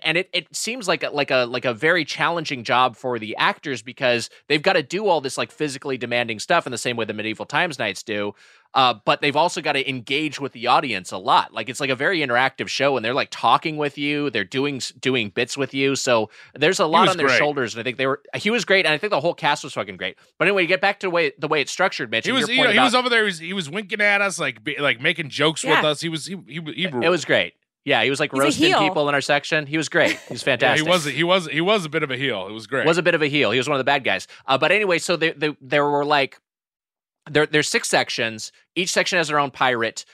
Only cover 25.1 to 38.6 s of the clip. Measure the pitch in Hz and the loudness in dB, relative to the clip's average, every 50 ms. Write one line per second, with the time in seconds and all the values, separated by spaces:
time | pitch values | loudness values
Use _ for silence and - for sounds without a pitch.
25.1 | 170 175 156 127 - 131 147 160 151 - - 269 302 269 170 151 147 - 160 170 | -2 -2 -6 -8 -2 0 2 2 0 0 0 2 2 2 2 2 0 -2 -4 -6
26.1 | 160 151 127 147 196 170 - - 143 170 160 147 - 127 185 180 127 123 151 170 | -6 -6 -8 -10 -12 -12 -14 -14 -14 -12 -10 -10 -6 -6 -6 -4 -2 0 2 2
27.1 | 180 156 131 - 135 107 87 87 - _ _ _ _ _ _ 135 131 113 110 131 | 2 2 2 2 2 2 2 0 -6 _ _ _ _ _ _ 0 2 2 2 2
28.1 | 139 131 151 139 - 135 139 151 - - 320 359 359 240 196 190 185 156 147 143 | 2 0 -2 -2 0 2 2 2 2 2 2 2 4 2 2 2 0 0 0 0
29.1 | 143 135 - - 147 143 - - 165 156 147 135 151 160 143 - - 160 143 - | 0 0 2 2 0 0 0 0 -2 -2 -2 -2 -2 -2 -2 0 2 4 4 4
30.1 | 156 - - - 127 117 - 143 127 113 135 123 127 156 156 165 180 180 147 147 | 2 -2 -8 -12 -12 -4 0 0 2 4 4 4 4 2 2 2 2 2 2 -2
31.1 | 127 151 170 175 185 196 165 147 135 156 170 196 220 208 160 151 156 160 151 135 | -2 0 2 2 2 2 0 -2 -2 0 2 2 2 0 0 -2 -4 -4 -2 -2
32.1 | 127 123 139 131 110 95 92 101 107 113 107 - 139 127 107 156 170 180 156 175 | -4 -4 -2 -2 -2 -4 -6 -8 -10 -12 -8 -4 -2 0 2 2 2 4 4 2
33.1 | 165 151 156 135 143 147 123 101 117 127 120 147 147 135 123 139 139 139 117 107 | 2 4 2 0 2 2 2 4 2 2 0 0 0 0 2 2 0 2 2 0
34.1 | 98 92 - - - - _ - 135 127 156 156 190 214 208 185 170 151 - - | -2 -2 -4 -10 -18 -12 _ 0 2 2 4 2 2 2 2 2 0 0 0 -2
35.1 | 175 151 160 165 156 143 160 151 139 - 135 127 156 147 143 147 147 143 143 147 | 0 0 0 -2 0 -2 -4 -4 -4 -8 -4 0 2 2 4 4 2 0 2 2
36.1 | 147 143 135 - - _ _ _ _ _ _ _ _ _ _ _ _ _ _ _ | 2 2 2 0 -4 _ _ _ _ _ _ _ _ _ _ _ _ _ _ _
37.1 | _ _ _ 156 135 147 151 147 156 151 135 - - 233 - - 196 139 123 - | _ _ _ 0 2 2 2 4 2 0 0 0 -2 -2 -2 0 0 0 0 0
38.1 | - - 117 113 110 110 - - - _ | -2 -4 -4 -4 -6 -8 -12 -14 -16 _